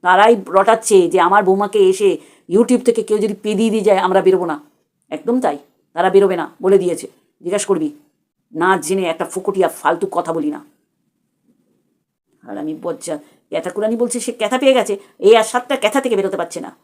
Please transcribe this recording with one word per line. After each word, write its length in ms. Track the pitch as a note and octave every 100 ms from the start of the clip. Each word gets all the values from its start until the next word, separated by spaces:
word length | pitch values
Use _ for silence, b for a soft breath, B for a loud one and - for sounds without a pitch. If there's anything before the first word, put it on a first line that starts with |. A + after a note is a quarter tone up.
তারাই 340 | F3+ F3+ G#3+ A#3 F#3+
রটাচ্ছে 600 | F#3 G3 A3+ - G3+ E3+
যে 120 | F#3
আমার 240 | F3 G3+
বৌমাকে 340 | F#3+ G3 G3+ G#3
এসে 400 | F#3+ F#3+ G3+ D#3+ B B _
YouTube 320 | F3+ A#3+ B3
থেকে 200 | - A#3
কেউ 160 | A3 G#3+
যদি 160 | G#3
পেদিয়ে 360 | G#3 G#3+ G#3 A3+
দিয়ে 140 | A3
যায়, 140 | G3+ F#3+
আমরা 240 | F#3 F#3+
বেরোবো 240 | F#3 F#3+ F3
না। 140 | D3 _ _ _ _ _
একদম 300 | D#3 - B3
তাই, 180 | B3 C#3+ _ _ _
তারা 180 | E3 F#3
বেরোবে 260 | F#3+ G3 F3+
না, 140 | D#3 _
বলে 160 | F#3 G3
দিয়েছে। 280 | F3 E3 - _ _ _
জিজ্ঞাসা 240 | E3 G3+ -
করবি, 240 | F#3 D#3 - _ _ _ _ _
না 220 | D#3 F3 F#3+
জেনে 280 | D3+ F#3+
একটা 200 | F3+ E3
ফোকটিয়া 440 | E3+ - F#3+ G3 F3
ফালতু 380 | - D3 E3+ F#3+
কথা 220 | E3 F3
বলি 180 | E3 D3
না। 140 | D3 - _ _ _ _ _ _ _ _ _ _ _ _ _ _ _ _ _
আর 160 | - G2+
আমি 200 | D3+ D#3
বজ্জা, 340 | F3 D#3+ - D3+ b b _
ক্যাথা 220 | E3 E3
কুরানি 260 | F3+ G#3+ A3+
বলছে 240 | A#3+ A#3+
সে 120 | -
ক্যাথা 260 | A#3 G#3+ B3+
পেয়ে 160 | C4+
গেছে, 240 | C4 - G3 B B
এই 180 | F#3+ A3+
আর 80 |
সাতটা 320 | A3 B3 B3 C4+
ক্যাথা 240 | G#3+ C#4
থেকে 160 | C4 G#3
বেরোতে 200 | F#3+ F#3+
পারছে 240 | E3+ -
না। 160 | - _